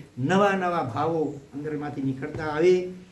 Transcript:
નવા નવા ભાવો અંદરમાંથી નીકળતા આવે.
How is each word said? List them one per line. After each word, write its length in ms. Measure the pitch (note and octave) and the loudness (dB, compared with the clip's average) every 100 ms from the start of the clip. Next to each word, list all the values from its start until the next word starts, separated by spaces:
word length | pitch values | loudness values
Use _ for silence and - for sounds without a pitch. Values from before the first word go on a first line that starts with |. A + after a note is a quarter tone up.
| - - | -10 -4
નવા 340 | C3+ F#3+ G3+ | 2 4 4
નવા 380 | G3 F3+ F3 B2+ | 2 0 -2 -2
ભાવો 460 | B2 D#3+ E3 C#3+ - - | -2 0 0 -2 -6 -12
અંદરમાંથી 480 | C#3 D3+ D3+ C#3+ C3 | -10 -8 -6 -6 -4
નીકળતા 420 | C3+ C3 D3 D3+ | -4 -4 -6 -6
આવે. 440 | D#3 D3+ F3 F#3 F3+ - - | -4 2 6 4 2 -8 -16